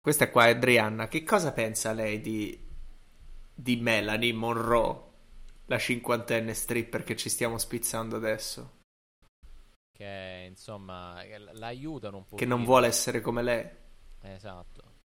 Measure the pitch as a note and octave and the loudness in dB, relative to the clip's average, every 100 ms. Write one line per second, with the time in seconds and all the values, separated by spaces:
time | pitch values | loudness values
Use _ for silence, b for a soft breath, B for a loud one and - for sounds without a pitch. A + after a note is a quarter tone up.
0 | D3+ D3+ C3 B2 A#2 A#2+ B2+ A#2+ G#2+ A2 | 2 4 4 8 8 8 8 6 6 0
1 | A2+ D#3+ D#3 G#3+ D#3 B2 A2 A2 A2+ A2 | -2 -4 2 4 4 0 -2 0 -2 0
2 | A2 G#2+ A2 A2 G#2 - - - - - | -2 -2 -4 -2 -4 -6 -12 -12 -12 -16
3 | - - - - - - B2+ A#2+ A#2 A2 | -20 -20 -16 -16 -16 -8 -2 0 2 2
4 | G2+ A2 A#2+ A2+ A#2 A#2 A#2 A#2 - - | 2 2 0 0 0 0 4 4 4 -2
5 | - - - - - - - A#2+ - A#2+ | -12 -20 -20 -18 -18 -18 -4 -2 0 -2
6 | A#2+ A#2+ - A#2 A2 A2 - A#2 A2 A2+ | 0 -2 2 -2 0 -6 -2 -2 -2 -6
7 | - G#2+ - - A#2 A2+ - A#2+ - A2+ | -4 -6 -4 -2 -2 -2 -4 -4 -4 -4
8 | A2+ A2+ A2+ A2 - - - - _ _ | -4 -4 -2 -2 -6 -10 -16 -20 _ _
9 | _ _ _ _ - - - _ _ _ | _ _ _ _ -20 -20 -20 _ _ _
10 | G2+ G2 F#2 F#2 F#2 F#2 - G#2 F#2+ F#2 | -12 -10 -12 -12 -14 -18 -14 -14 -12 -12
11 | F2+ F2 F#2 G#2 G#2 A2 A#2 B2+ D3+ D3 | -12 -14 -16 -18 -18 -12 -12 -10 -10 -10
12 | G#2 G2 F#2+ G#2 A#2+ B2 A#2 B2+ A#2+ - | -10 -12 -14 -6 -2 0 6 8 8 2
13 | - A#2+ A#2 A#2+ A#2+ A#2 - - - - | -2 -2 -2 -2 0 0 -2 -16 -20 -20
14 | - - F#2+ F#2+ G#2 F#2 F2 - - - | -20 -18 -16 -16 -16 -16 -18 -20 -20 -20
15 | _ | _